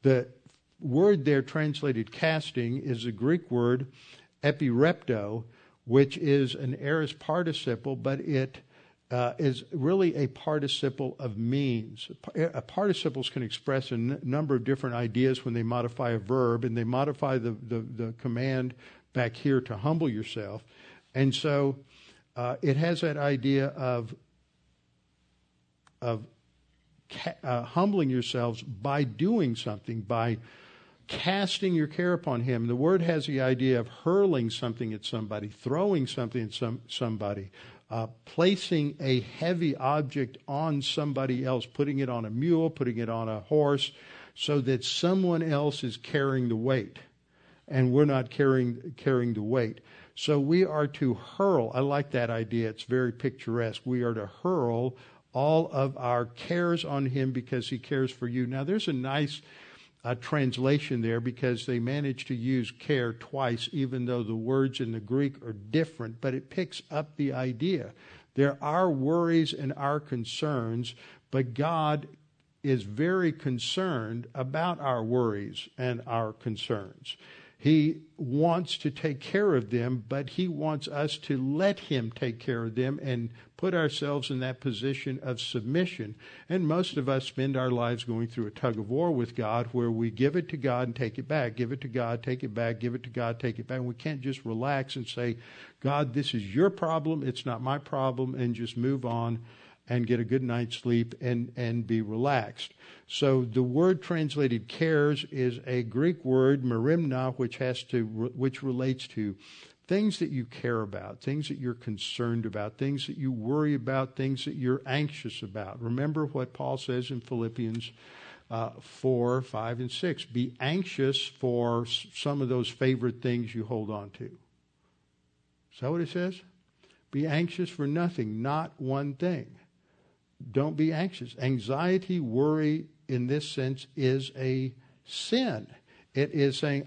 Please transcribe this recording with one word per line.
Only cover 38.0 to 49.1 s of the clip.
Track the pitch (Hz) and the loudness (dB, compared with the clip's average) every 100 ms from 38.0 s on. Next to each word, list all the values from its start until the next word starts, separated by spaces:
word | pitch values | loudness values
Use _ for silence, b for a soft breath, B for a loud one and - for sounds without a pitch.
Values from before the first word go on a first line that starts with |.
| 113 - - | -6 -10 -8
placing | - 175 196 - 170 147 151 | 2 4 4 2 2 2 0
a | 139 127 | 2 2
heavy | - - 165 180 160 | 0 -4 -2 2 0
object | 135 131 151 139 143 123 - - | 2 2 2 0 -2 -4 -4 -6
on | 139 160 147 | -2 0 0
somebody | 127 - 147 135 135 127 131 | -2 -2 -2 0 0 0 0
else, | 127 | -2
putting | 110 - 143 135 | -2 -2 0 0
it | 135 | -2
on | 120 110 | -2 -2
a | |
mule, | 113 156 165 160 | 0 4 4 4
putting | 160 123 113 | 0 -2 0
it | 113 | -2
on | 113 113 | -2 -2
a | 110 | -4
horse, | - 151 147 143 - B B B B | 2 4 6 4 0 B B B B
so | B - 147 | B 0 0
that | 127 127 | 2 0
someone | - - 170 190 180 170 | 0 0 2 4 4 2
else | 160 143 147 143 | 2 2 0 0
is | 127 110 | -4 -6
carrying | - 151 139 135 123 | -2 0 2 2 2
the | 110 | 0
weight, | 120 131 101 - - _ _ b b b b | 2 0 0 -10 -20 _ _ b b b b
and | 135 127 | 4 6
we're | 131 | 6
not | 147 135 120 | 6 4 0
carrying, | - 139 131 123 117 - 113 | 2 4 6 2 -2 -8 -4
carrying | - | 2